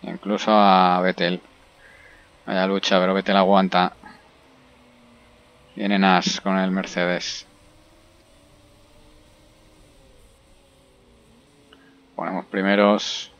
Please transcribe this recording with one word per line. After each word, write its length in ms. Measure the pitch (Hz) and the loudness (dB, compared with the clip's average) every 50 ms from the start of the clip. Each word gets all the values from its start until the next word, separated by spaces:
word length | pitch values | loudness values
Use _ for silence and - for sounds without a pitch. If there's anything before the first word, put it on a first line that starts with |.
| - | -14
Incluso 480 | - - - - 98 104 101 - - | -14 -14 -12 -8 -6 -6 -4 0 2
a 480 | 107 107 101 101 95 92 92 90 90 90 | 4 4 6 6 6 6 4 4 2 2
Vettel. 420 | 92 92 90 - 92 87 92 - - - _ _ _ _ _ _ _ - - - - - - - _ _ _ _ _ | 0 -2 -2 -2 -4 -4 -4 -6 -10 -18 _ _ _ _ _ _ _ -20 -20 -20 -20 -20 -20 -20 _ _ _ _ _
Vaya 220 | - 104 92 92 95 | -8 -4 -2 -2 -2
lucha, 320 | 98 98 - - 98 92 | -2 -2 -2 0 0 0
pero 140 | 90 92 95 | 2 0 0
Vettel 240 | 98 95 - 98 98 | -2 -2 0 2 2
aguanta. 560 | 95 92 101 98 95 92 - 90 90 85 - _ - - - - _ _ _ _ _ _ _ _ _ _ _ _ _ _ _ _ _ _ _ _ _ _ _ _ _ _ _ _ _ _ _ - | 2 4 2 2 2 2 0 0 0 0 -4 _ -20 -20 -20 -20 _ _ _ _ _ _ _ _ _ _ _ _ _ _ _ _ _ _ _ _ _ _ _ _ _ _ _ _ _ _ _ -8
Viene 200 | 98 101 101 98 | -4 -2 0 2
Nas 440 | 98 95 92 90 87 - - - | 4 4 4 4 2 0 -6 -6
con 180 | - 98 95 95 | -4 -4 -2 -2
el 120 | 95 92 | -2 -2
Mercedes. 760 | 92 95 92 - - 90 90 87 90 - - - - - - _ _ _ _ _ _ _ _ _ _ _ _ _ _ _ _ _ _ _ _ _ _ _ _ _ _ _ _ _ _ - _ - - - _ _ _ _ _ _ _ _ _ _ _ _ _ _ _ _ 254 262 262 247 - _ _ _ _ _ _ _ _ _ _ 269 _ _ _ _ _ 240 240 226 226 _ 226 _ _ _ _ _ _ _ - _ _ _ _ _ _ _ _ - | -4 -4 -6 -6 -6 -4 -4 -2 -4 -6 -6 -10 -12 -14 -16 _ _ _ _ _ _ _ _ _ _ _ _ _ _ _ _ _ _ _ _ _ _ _ _ _ _ _ _ _ _ -20 _ -20 -20 -20 _ _ _ _ _ _ _ _ _ _ _ _ _ _ _ _ _ _ _ _ -20 _ _ _ _ _ _ _ _ _ _ _ _ _ _ _ _ _ _ _ _ _ _ _ _ _ _ _ _ _ -20 _ _ _ _ _ _ _ _ -10
Ponemos 280 | - 85 92 92 - _ | -10 -8 -8 -10 -12 _
primeros. 840 | - 101 95 98 101 101 101 101 104 101 - - - - - - _ _ | -6 -4 0 0 2 4 4 4 4 2 0 -6 -10 -12 -12 -16 _ _